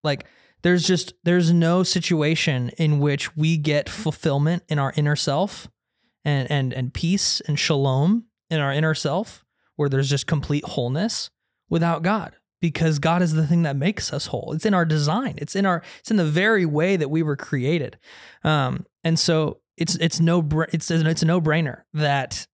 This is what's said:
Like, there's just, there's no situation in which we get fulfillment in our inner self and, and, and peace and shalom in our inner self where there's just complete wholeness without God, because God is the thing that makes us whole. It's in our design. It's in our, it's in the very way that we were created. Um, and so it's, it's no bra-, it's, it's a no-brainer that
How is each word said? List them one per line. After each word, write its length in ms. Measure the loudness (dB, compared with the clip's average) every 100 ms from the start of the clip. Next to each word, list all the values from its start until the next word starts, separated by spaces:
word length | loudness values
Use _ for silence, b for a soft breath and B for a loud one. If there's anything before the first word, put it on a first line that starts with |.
Like, 220 | -2 -4 -6 b b b
there's 240 | 2 2 4
just, 280 | 0 -2 -6
there's 280 | 2 4 4
no 300 | 4 4 2
situation 840 | 2 0 0 0 2 0 0 0 -4 0
in 200 | 2 2
which 360 | 2 0 -4 -2
we 200 | 0 0
get 320 | 0 0 -2
fulfillment 760 | -4 -6 -2 0 0 0 -2 -2
in 100 | -2
our 140 | -2 0
inner 200 | 0 0
self 520 | 0 -2 -2 -6 -16 _ _ _ _ _
and, 240 | -2 -2 0
and, 220 | -2 -2
and 200 | -4 -6
peace 460 | -4 -2 0 0 -4
and 160 | -4 -4
shalom 680 | 0 0 2 2 2 0 -2 _ _
in 100 | -2
our 120 | 0
inner 220 | 0 0
self 500 | 0 -2 -2 -6 -12 _ _ _ -4
where 120 | 0
there's 220 | 0 0
just 160 | -2 0
complete 380 | -2 0 -4
wholeness 640 | -4 -4 -4 -2 -2 -4 -10 _ _ _ _
without 320 | 0 0 0
God, 320 | 0 -2 -4 -16 _ _
because 380 | -4 0 0 2
God 240 | 0 2
is 100 | 2
the 140 | 2 2
thing 160 | 2
that 140 | 2 0
makes 360 | -2 -2 -6
us 140 | -6 -6
whole. 260 | -8 -6
It's 140 | -4 0
in 80 |
our 100 | 2
design. 520 | 2 2 0 0 -2 -6
It's 160 | -6
in 100 | -2
our, 180 | 0 0 B B
it's 100 | -2
in 60 | 0
the 80 | 2
very 400 | 2 2 2 2
way 300 | 2 2 2
that 120 | 0
we 140 | 0
were 140 | 0 -2
created. 600 | -4 -2 0 0 -2 -10 B B B B
Um, 420 | 0 2 0 -4 -8 _
and 120 | -2 0
so 420 | 2 2 0 -4 _ -6
it's, 180 | -4 0
it's 220 | -2 2
no 220 | 2 2
bra-, 240 | 2 0 0
it's, 180 | -2 0
it's 320 | 0 2 2
a 40 | 2
no-brainer 560 | 2 2 0 0 -6 _
that 540 | -2 0 0 -2 -10 -12